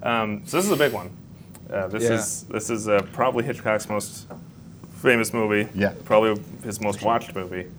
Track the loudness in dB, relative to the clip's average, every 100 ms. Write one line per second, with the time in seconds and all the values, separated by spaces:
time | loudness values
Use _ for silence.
0 | 0 0 0 -2 -2 0 2 4 4 2
1 | -8 -14 -18 -20 -18 -18 -8 -4 -4 0
2 | 2 2 0 -6 -6 -6 -4 -4 2 2
3 | 2 0 2 2 -2 -2 0 0 0 -4
4 | -4 -12 -16 -16 -18 -20 -20 -20 -20 0
5 | 4 4 4 0 2 2 0 2 0 0
6 | 4 6 6 2 -4 -12 -8 -4 -2 0
7 | 2 0 0 -8 -6 -6 -8